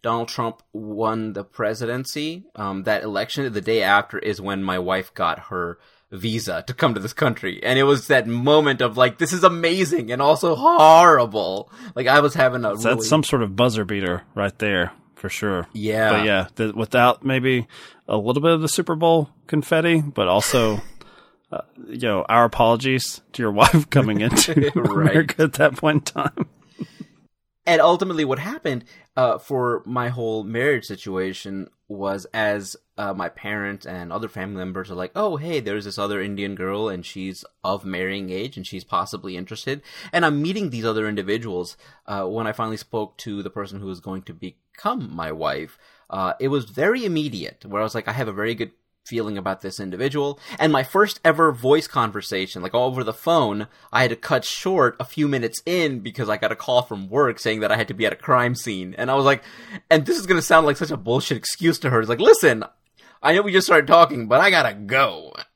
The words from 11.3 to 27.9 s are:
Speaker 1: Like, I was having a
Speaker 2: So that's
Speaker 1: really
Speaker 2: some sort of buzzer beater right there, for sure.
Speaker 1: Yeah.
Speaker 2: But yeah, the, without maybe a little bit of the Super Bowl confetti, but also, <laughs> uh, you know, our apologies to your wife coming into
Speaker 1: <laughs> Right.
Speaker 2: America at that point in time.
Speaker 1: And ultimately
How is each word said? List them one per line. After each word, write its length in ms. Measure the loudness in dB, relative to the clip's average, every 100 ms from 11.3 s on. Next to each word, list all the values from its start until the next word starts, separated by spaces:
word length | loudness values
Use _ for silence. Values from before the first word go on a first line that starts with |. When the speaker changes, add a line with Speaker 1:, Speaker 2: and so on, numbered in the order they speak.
| 0 -2 -4 -8 -18 -10
Speaker 1:
Like, 120 | -4 4
I 140 | 4
was 140 | 4
having 300 | 2 2 2
a 60 | -4
Speaker 2:
So 40 | 0
that's 80 |
Speaker 1:
really 220 | 0 0 2
Speaker 2:
some 160 | 0
sort 180 | 2 0
of 140 | 0 2
buzzer 280 | 2 2
beater 380 | -4 -2 -2 -4 -6
right 220 | -4 -4 -2
there, 340 | 0 0 -2 -6 _ _
for 120 | -10
sure. 380 | -6 -4 -4 -6
Speaker 1:
Yeah. 360 | -8 -4 0 2
Speaker 2:
But 120 | 2
yeah, 220 | 2 0 0
the, 180 | -4 -4
without 500 | -2 0 4 4 2 -2
maybe 400 | 0 0 0 -2 -16 -20 _ -4
a 100 | -2
little 240 | 0 0
bit 100 | 2
of 100 | 2
the 60 | 0
Super 260 | -2 -2
Bowl 340 | 0 4 4 2 _ -4
confetti, 520 | -4 0 0 4 2
but 280 | 0 -2 2
also, 520 | 2 2 2 2 0 -6 -18 -20 -20
<laughs> 360 | _ _ _
uh, 80 | -12 -12 -20 -14
you 200 | -6 -2
know, 140 | -2 4
our 180 | 4 4
apologies 760 | 4 4 4 0 -2 -4 -10 _
to 80 | -4
your 100 | -2
wife 380 | 4 6 6 4
coming 300 | 2 2 0
into 320 | 2 2 2
Speaker 1:
<laughs> 200 | 2 2
Right. 340 | 0 0 2 4
Speaker 2:
America 320 | 4 0 0
at 120 | 0
that 220 | 2 0 2
point 340 | 0 0 -2 -4
in 60 |
time. 260 | -4 -4 -8 _ _ -18 -18 _ -20 _ _ _ _ _ 2
Speaker 1:
And 160 | 4
ultimately 420 | 6